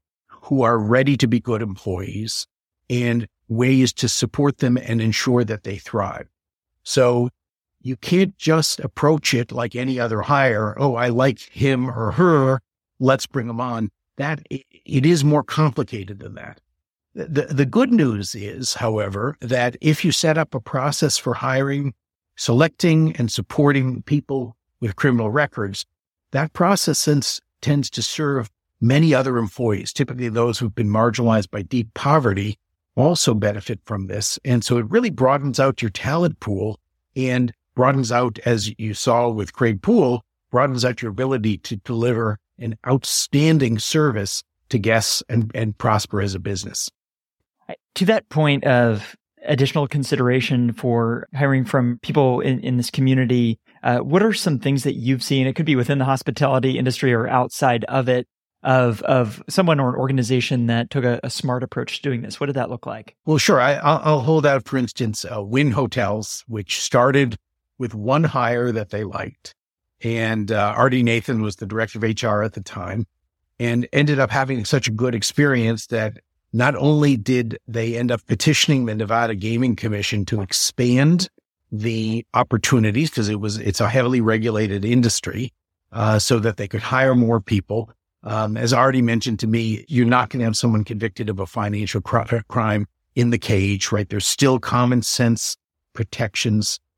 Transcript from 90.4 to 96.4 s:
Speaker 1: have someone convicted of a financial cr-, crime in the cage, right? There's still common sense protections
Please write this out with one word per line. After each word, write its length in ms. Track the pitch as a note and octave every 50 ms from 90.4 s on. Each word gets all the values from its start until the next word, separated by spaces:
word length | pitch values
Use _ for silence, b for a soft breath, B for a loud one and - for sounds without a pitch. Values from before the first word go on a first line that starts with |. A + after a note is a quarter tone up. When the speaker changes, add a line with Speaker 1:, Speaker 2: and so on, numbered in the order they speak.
| A#2
Speaker 1:
have 120 | A2+ G#2
someone 280 | - - A#2 A2 G#2+ G2+
convicted 460 | - A2+ G2+ A2+ G2+ - - A2 G#2+
of 80 | F#2+ G2
a 80 | F#2
financial 540 | - - A2+ G#2 G#2 G#2 G#2 G#2 - - G2+
cr-, 420 | - - B2 A2+ - - A#2+ A2+ - -
crime 380 | - B2 A2 G#2+ G#2+ G#2 G#2 - _ _ _ _ -
in 160 | B2 B2 A#2+
the 80 | A#2 A2
cage, 520 | - - A2 F#2+ G2 G2+ G2+ G2 - -
right? 180 | - G#2 G2 -
There's 180 | G#2 G2+ -
still 320 | - - - C#3+ C3 C3 A2+
common 440 | - - - A#2+ B2 B2 B2+ A#2
sense 540 | - - - - A#2+ A#2 A#2 - - - - - _ _ _ _ _ _ -
protections 880 | - A2 - - - A#2 G#2 - -